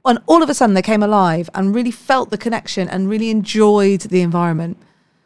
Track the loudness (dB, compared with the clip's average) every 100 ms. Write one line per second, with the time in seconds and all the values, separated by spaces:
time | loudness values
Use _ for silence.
0 | 0 0 4 2 2 2 2 2 0 0
1 | 2 2 2 0 -4 -4 -2 0 -2 -4
2 | -2 -2 -2 -6 -6 -6 -6 -6 -4 -4
3 | -4 -2 -2 -2 -2 2 4 4 2 0
4 | 0 -2 0 0 0 -2 -6 -10 _ _
5 | _ _